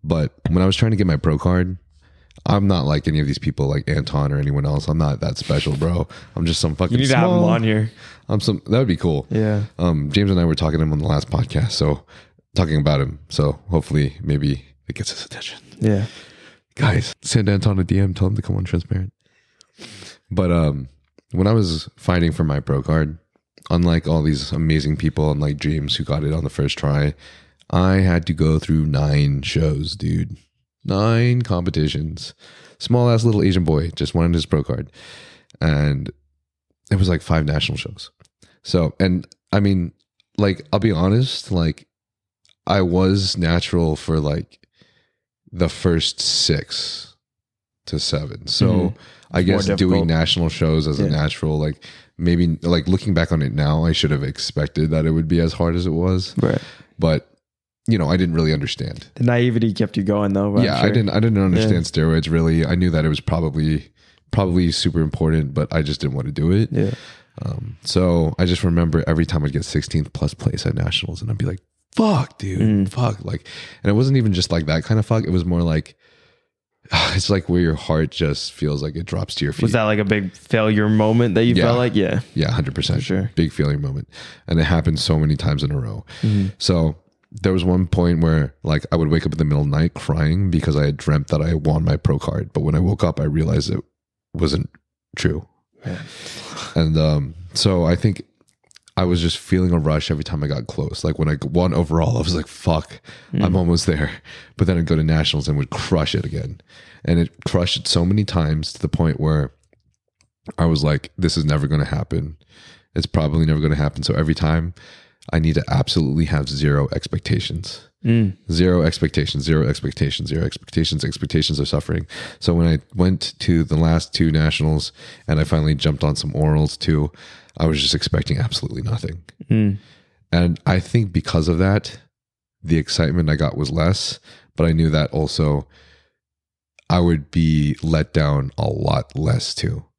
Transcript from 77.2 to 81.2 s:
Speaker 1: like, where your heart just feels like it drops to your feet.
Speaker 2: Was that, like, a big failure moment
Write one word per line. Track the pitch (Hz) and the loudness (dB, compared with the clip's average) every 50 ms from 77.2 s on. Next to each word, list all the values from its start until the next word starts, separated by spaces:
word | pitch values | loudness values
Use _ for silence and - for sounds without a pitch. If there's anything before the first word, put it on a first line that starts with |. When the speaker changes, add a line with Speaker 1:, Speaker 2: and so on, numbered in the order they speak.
| - - | 0 0
Speaker 1:
like, | 101 95 - - | 0 0 0 0
where | 85 90 | 2 2
your | 87 82 78 | 2 2 0
heart | 73 - - 78 78 80 71 | -2 -2 -2 0 0 0 -2
just | - - 85 76 71 - - - | -2 -2 -2 -2 -2 -4 -6 -12
feels | - - 76 73 73 71 | -8 -4 -2 -2 -2 -2
like | 71 76 69 | -6 -6 -8
it | 80 - | -8 -8
drops | - - 92 95 - - | -6 -6 -6 -6 -6 -6
to | - 82 | -4 -4
your | 71 | -4
feet. | - - | -2 0
Speaker 2:
Was | - 113 | 0 2
that, | 101 117 107 | 2 2 2
like, | 107 107 104 | 2 0 0
a | 107 | 0
big | 98 107 104 95 90 - | 0 0 0 -2 -4 -10
failure | - - - - 113 107 107 110 104 107 107 | -14 -6 -2 0 2 2 2 2 2 2 4
moment | 110 107 107 110 113 117 | 4 4 4 4 4 4